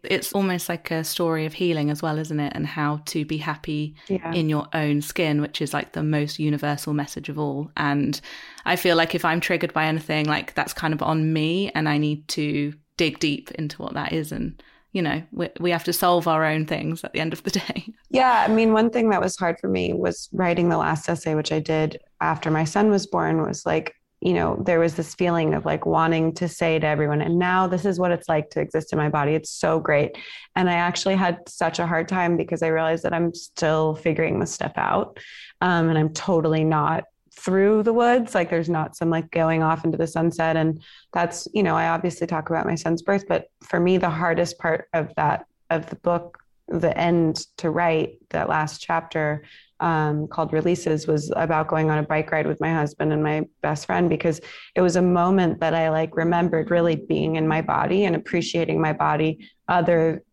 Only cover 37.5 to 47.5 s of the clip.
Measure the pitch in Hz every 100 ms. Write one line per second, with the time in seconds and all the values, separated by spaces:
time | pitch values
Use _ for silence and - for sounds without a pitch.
37.5 | 190 196 220 214 233 240 247 226 196 170
38.5 | 170 165 165 156 - 165 165 165 165 160
39.5 | 160 156 160 165 156 165 165 165 165 160
40.5 | 160 160 160 - - _ - 170 - -
41.5 | 214 180 160 165 165 180 160 170 165 156
42.5 | 165 - 165 165 170 - 196 196 165 -
43.5 | _ - 175 175 185 175 160 175 165 170
44.5 | - 170 160 - 165 151 - 151 - -
45.5 | _ _ 165 156 - 175 170 170 - _
46.5 | _ - 170 170 - 170 170 160 156 -